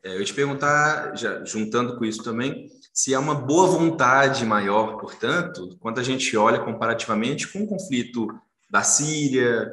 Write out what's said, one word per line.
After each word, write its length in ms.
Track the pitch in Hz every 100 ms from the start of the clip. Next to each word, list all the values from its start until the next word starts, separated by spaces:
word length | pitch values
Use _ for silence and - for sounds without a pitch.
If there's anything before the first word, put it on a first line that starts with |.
é, 60 | 95
eu 80 | 92
ia 60 | 107
te 80 |
perguntar, 800 | - 139 135 143 147 151 156 - -
já 260 | 113 92 90
juntando 500 | 110 107 120 120 -
com 80 |
isso 180 | 113 107
também, 460 | 120 113 131 - - - _
se 220 | - -
há 60 | 131
uma 140 | 151
boa 320 | 147 127 160 185
vontade 800 | 165 165 - 123 131 139 131
maior, 540 | 117 107 98 104 107 -
portanto, 760 | 101 - 117 170 175 - 90 90
quando 180 | 110 117
a 40 |
gente 340 | 127 131 - 110
olha 240 | 107 123
comparativamente 880 | - 101 113 113 - 107 120 147 -
com 120 | 190
o 40 | 208
conflito 640 | 196 - 127 113 120 107 - _ _ _
da 120 | 101
Síria 880 | - - 147 156 143 131 120 113 107